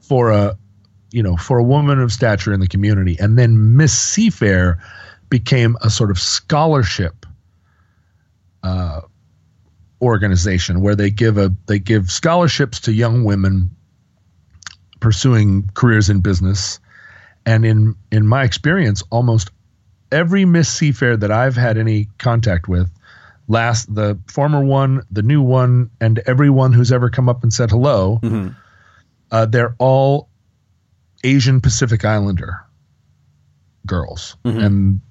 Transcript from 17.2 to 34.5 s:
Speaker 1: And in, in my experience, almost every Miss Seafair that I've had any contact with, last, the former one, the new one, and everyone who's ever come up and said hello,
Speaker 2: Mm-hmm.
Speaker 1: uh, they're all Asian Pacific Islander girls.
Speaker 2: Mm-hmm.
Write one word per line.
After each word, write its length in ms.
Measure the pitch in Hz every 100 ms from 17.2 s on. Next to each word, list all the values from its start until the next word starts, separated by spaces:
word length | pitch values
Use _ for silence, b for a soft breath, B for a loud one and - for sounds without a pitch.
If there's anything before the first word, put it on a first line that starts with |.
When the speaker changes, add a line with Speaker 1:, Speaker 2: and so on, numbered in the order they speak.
| B B -
Speaker 1:
And 180 | 110
in, 300 | 113 110 110 107 -
in 140 | 107 107
my 180 | 127
experience, 580 | 127 - 147 190 139 101 -
almost 400 | 117 123 113 92 _ _ _ _ _ _
every 320 | 143 170 196
Miss 240 | 190 170 151 -
Seafair 400 | 151 123 127 113
that 100 | 104
I've 260 | 107 131 120
had 220 | 123 110
any 300 | 113 107 104 -
contact 500 | 123 117 110 87 -
with, 220 | 90 90 - B B B B -
last, 440 | 110 117 113 -
the 240 | 107 104 101 95
former 340 | - 143 147
one, 400 | 139 135 135 135 -
the 120 | 98
new 200 | 107 147
one, 480 | 131 127 123 123 120 _
and 180 | 113 110 -
everyone 460 | 127 143 135 131
who's 200 | 120 120
ever 160 | 127 120
come 180 | - 123
up 140 | 123
and 100 | 117
said 180 | 107 117
hello, 480 | 113 135 120 95 113
Speaker 2:
Mm-hmm. 260 | 113 110 95 117 B B B B _ _ _
Speaker 1:
uh, 160 | 113 113
they're 280 | 120 120 120
all 500 | 127 135 135 143 - _ _ _ _ _ _ _ _ _
Asian 360 | 135 139 127 131
Pacific 440 | 131 - 127 110
Islander 560 | 107 107 101 92 - 90 _ _ _ _ _ _ _ _ _ _ _ _ -
girls. 500 | 92 71 - - -
Speaker 2:
Mm-hmm. 140 | 120